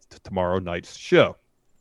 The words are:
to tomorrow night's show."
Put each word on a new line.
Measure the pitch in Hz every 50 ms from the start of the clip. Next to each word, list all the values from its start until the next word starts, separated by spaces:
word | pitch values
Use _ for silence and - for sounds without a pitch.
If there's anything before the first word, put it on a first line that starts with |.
| _ _
to | - -
tomorrow | - - 98 92 90 87 92 95
night's | 90 87 85 87 - - -
show." | - - - 180 165 131 - - - _ _ _ _ _ _ _ _